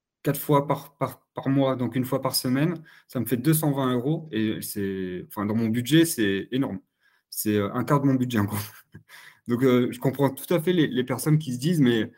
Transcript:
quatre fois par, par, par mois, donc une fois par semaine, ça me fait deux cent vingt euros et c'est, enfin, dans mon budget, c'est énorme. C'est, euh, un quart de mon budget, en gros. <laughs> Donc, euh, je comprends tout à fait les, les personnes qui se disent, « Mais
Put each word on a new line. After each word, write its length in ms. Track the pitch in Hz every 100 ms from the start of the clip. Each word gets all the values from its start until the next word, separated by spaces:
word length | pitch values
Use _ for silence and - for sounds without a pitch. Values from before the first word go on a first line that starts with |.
| _ _
quatre 160 | 151 139
fois 260 | - 143 156
par, 300 | 139 - -
par, 260 | 139 - _ -
par 140 | 135
mois, 260 | 139 135 127
donc 200 | 120 127
une 100 | 123
fois 140 | 135
par 160 | 131 -
semaine, 460 | 131 131 165 156 - - -
ça 120 | 127
me 60 | 110
fait 120 | 123
deux 160 | 156
cent 180 | 156 156
vingt 220 | 139 131
euros 340 | 123 131 160 -
et 280 | 107 110 82
c'est, 600 | - 104 98 95 92 90 -
enfin, 180 | - 104
dans 80 |
mon 140 | 110 113
budget, 360 | 117 120 156
c'est 440 | 160 - 101 98 -
énorme. 280 | 131 123 95 - _ _ _ _
C'est, 260 | - 110 104
euh, 160 | 101 123
un 80 |
quart 180 | 123 147
de 60 | 139
mon 80 | 131
budget, 240 | 123 113
en 60 | 101
gros. 120 | 104
<laughs> 880 | - - _ - _ - - _ -
Donc, 140 | 120
euh, 280 | 131 123 120
je 80 | 110
comprends 320 | 139 135 139
tout 200 | 135 -
à 80 | 175
fait 140 | 160
les, 140 | 180 131
les 160 | 123
personnes 340 | 127 123 156 156
qui 160 | -
se 60 | 120
disent, « 200 | 147 165
Mais 300 | 123 117 107